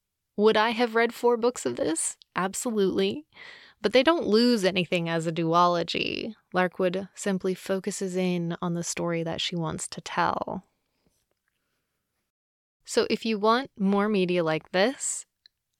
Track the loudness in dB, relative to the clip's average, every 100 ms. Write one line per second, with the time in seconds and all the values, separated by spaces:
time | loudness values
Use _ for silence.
0 | _ _ _ 2 4 4 2 0 0 2
1 | 0 2 0 2 0 -2 -4 -2 -2 -2
2 | -4 -8 -8 -4 -4 -4 -2 2 2 2
3 | 0 -2 -12 -20 -20 -20 -20 _ 2 4
4 | 4 4 4 4 6 4 2 0 0 -2
5 | 0 -2 -2 -2 2 4 4 2 -2 -4
6 | -4 -4 -8 -12 _ -2 0 0 -2 -2
7 | -8 -8 -4 -2 -2 -4 -4 -4 -4 -6
8 | -4 -2 0 0 -2 -4 -4 -4 -6 -4
9 | -2 -2 -4 -4 -4 -4 -4 -4 -8 -10
10 | -8 -2 0 -2 -6 -8 -12 _ _ _
11 | _ _ _ _ _ _ _ _ _ _
12 | _ _ _ _ _ _ _ _ -4 0
13 | 0 -2 -2 0 2 0 -2 -2 0 2
14 | 2 0 0 0 0 -2 -2 0 0 0
15 | -6 -8 -12 _ _ _ _ _